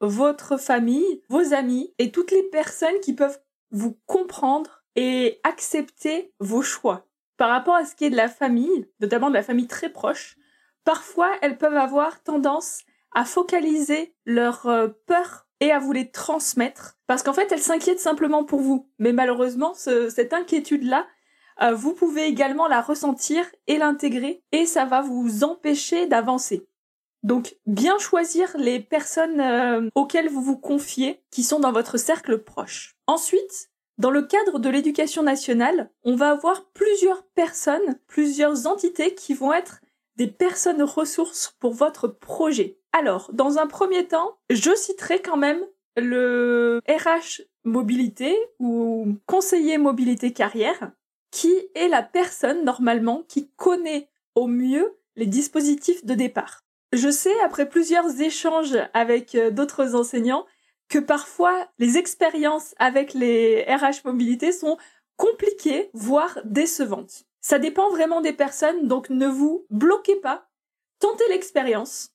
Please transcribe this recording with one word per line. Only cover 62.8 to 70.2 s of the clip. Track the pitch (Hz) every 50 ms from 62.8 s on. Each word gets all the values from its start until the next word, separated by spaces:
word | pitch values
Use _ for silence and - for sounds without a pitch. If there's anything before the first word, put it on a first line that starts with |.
| 254 254 254 277 277 277
les | - 262 240 240 233 226 226 226 220 220 -
R | - 254 285
H | 285 277 285 - -
mobilité | 254 254 240 247 233 247 240 294 330
sont | 359 359 330 302 320 330 - - _ _ _ _ _
compliquées, | - - 440 453 - 403 403 403 392 - 311 269 311 403 392 -
voire | 226 208 233 269 294 320 359 - - -
décevantes. | 220 202 269 320 330 - - 277 214 202 - 196 - - - _ _ _ _
Ça | - - 294 277
dépend | 240 320 302 381 381 415
vraiment | 370 320 320 320 339 330
des | 311 302
personnes, | 294 - 285 277 - - 311 302 339 359 294
donc | 233 254 262 247 -
ne | 262 254 269
vous | 277 262 269 285 302 320 359 - _
bloquez | 208 208 254 339 392 415 403 - 403
pas. | 392